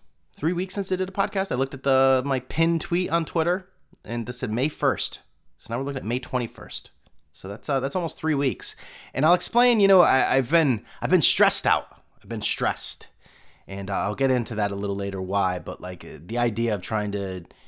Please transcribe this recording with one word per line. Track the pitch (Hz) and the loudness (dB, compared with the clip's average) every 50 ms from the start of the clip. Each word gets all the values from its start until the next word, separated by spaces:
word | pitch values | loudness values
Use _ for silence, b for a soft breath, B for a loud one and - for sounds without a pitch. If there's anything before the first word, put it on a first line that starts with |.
| - - _ _ _ _ _ | -20 -20 _ _ _ _ _
three | - 147 165 | -4 -4 -2
weeks | 180 170 190 190 - | -2 -2 -4 -4 -4
since | 202 190 - | -6 -4 -2
I | 190 | -2
did | 175 185 185 | -2 -2 -2
a | |
podcast. | 180 180 175 180 - 196 190 - | -2 -2 -2 -2 -2 -4 -2 -2
I | 143 | -2
looked | 123 135 139 | -2 -2 -2
at | - - - | -4 -2 0
the, | 139 135 131 135 135 131 127 | 2 4 4 6 4 4 2
my | 127 147 139 131 | 2 0 -2 -2
pinned | - - - 165 165 170 170 165 | -4 -2 0 2 2 2 2 0
tweet | - - 170 180 180 - | 0 0 -2 0 0 0
on | 165 170 160 | -2 -2 -2
Twitter, | - - 170 156 170 180 190 185 _ _ _ _ _ - - - | -2 -2 0 0 0 0 -2 -4 _ _ _ _ _ -20 -16 -10
and | - 117 120 113 | -6 -6 -4 -4
this | 117 120 - | -6 -6 -4
said | 127 110 | -4 -2
May | 107 117 135 156 | 0 0 0 -2
first. | - - 151 135 101 - - - - - - _ _ _ _ - - | -2 0 0 0 0 0 -4 -6 -8 -10 -16 _ _ _ _ -20 -20
So | _ - - | _ -10 -6
now | 117 127 | -4 -4
we're | 135 | -4
looking | 139 139 139 | -4 -4 -4
at | 80 | -4
May | 107 120 127 | -4 -4 -4
twenty-first. | - - - 123 120 117 - - 107 - - - - - _ _ _ _ - - - _ | -2 -2 -2 -2 -2 -4 -8 -12 -14 -12 -12 -14 -14 -16 _ _ _ _ -20 -20 -20 _
So | _ - - 95 | _ -12 -10 -10
that's, | 101 113 - | -10 -6 -4
uh, | - 143 135 | -2 0 0
that's | 123 139 - | 0 -2 -2
almost | 185 170 151 - - | -2 -2 -4 -4 -2
three | - 156 151 | 0 0 2
weeks. | 135 143 127 101 - - - B B B B B B B B - | 2 2 0 0 -2 -4 -8 B B B B B B B B -2
And | 123 143 | 2 4
I'll | 160 | 4
explain, | 180 175 - - - 240 247 247 240 214 | 4 4 2 2 2 4 4 4 6 6
you | 196 196 | 6 8
know, | 196 185 | 8 8
I, | 165 110 131 135 120 - 127 | 6 6 4 4 4 2 2
I've | 135 127 117 | 2 2 4
been, | 156 165 156 139 120 104 B B B B | 4 4 4 4 2 0 B B B B
I've | - 123 | 0 2
been | 175 185 | 2 4
stressed | - - - - 208 190 - - - | 4 4 4 4 4 4 4 2 2
out. | 113 85 73 - - - - - _ _ - | 2 2 2 0 -4 -14 -20 -20 _ _ -16
I've | - 98 | -10 -8
been | 113 107 | -6 -4
stressed. | 101 - - - 127 107 95 - - - - - - - _ b b b b b b b b b b | -4 -4 -2 -2 -2 -2 -2 -4 -6 -8 -8 -10 -12 -18 _ b b b b b b b b b b
And, | - 98 98 98 95 | -10 -8 -6 -4 -4
uh, | 98 | -2
I'll | 90 90 104 107 | -2 -2 -2 -2
get | - 135 135 | 0 0 2
into | 131 123 113 - 113 | 2 0 0 -2 -2
that | 104 104 101 | -2 -2 -2
a | 101 | -2
little | 101 101 98 98 | -2 -2 -2 -2
later | 98 98 101 95 95 | -2 -4 -4 -4 -6
why, | 95 90 98 101 98 92 92 90 | -4 -2 0 0 0 0 -2 -4
but, | 82 92 90 - | -6 -8 -10 -8
like, | - 92 92 85 85 | -10 -10 -10 -10 -12
uh, | 80 73 73 | -12 -12 -12
the | 80 92 113 | -10 -6 -2
idea | 120 120 120 107 113 117 117 107 | -2 0 0 0 0 0 0 -2
of | 98 | -2
trying | - - 113 107 104 104 | -4 -4 -4 -2 -2 -2
to, | 101 101 98 95 92 92 82 b b b b | -2 -4 -4 -4 -6 -8 -10 b b b b